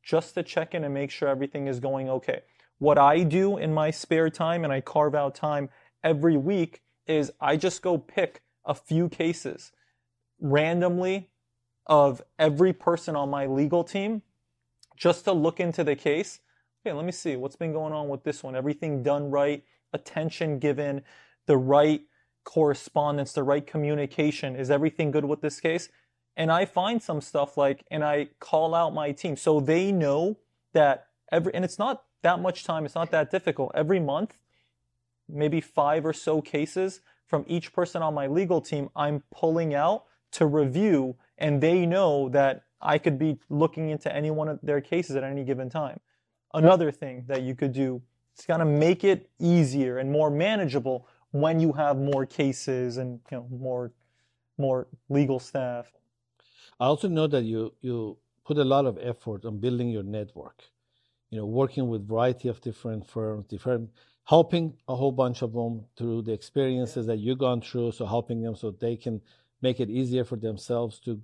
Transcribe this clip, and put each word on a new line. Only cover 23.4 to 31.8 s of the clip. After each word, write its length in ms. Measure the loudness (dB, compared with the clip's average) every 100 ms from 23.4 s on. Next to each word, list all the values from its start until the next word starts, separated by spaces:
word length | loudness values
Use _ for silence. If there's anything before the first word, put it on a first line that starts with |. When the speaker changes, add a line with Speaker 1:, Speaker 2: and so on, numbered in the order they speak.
Speaker 1:
right 240 | 0 0 -2
communication. 920 | -4 -2 -2 -2 0 0 0 -4 -4
Is 140 | 0
everything 400 | 2 2 0 0
good 160 | 0 0
with 160 | -2
this 180 | -4 -4
case? 300 | -2 -2 -6 _ _ _ _ -4
And 140 | 0
I 140 | 2
find 380 | 0 0 -2 -2
some 180 | -4 -6
stuff, 360 | -4 -2 -2 2
like, 260 | 2 0 -6
and 140 | -4
I 240 | 0 0 -2 -8
call 360 | -2 0 2
out 200 | 2 0
my 180 | -2 -4
team. 240 | -4 -6 -2
So 240 | 2 2
they 320 | 4 2 2
know 460 | 2 2 2 0 -4 _ _ _
that 360 | 4 4 4 -4 _ _
every, 220 | 0 0
and 100 | -2
it's 140 | -4
not 260 | -2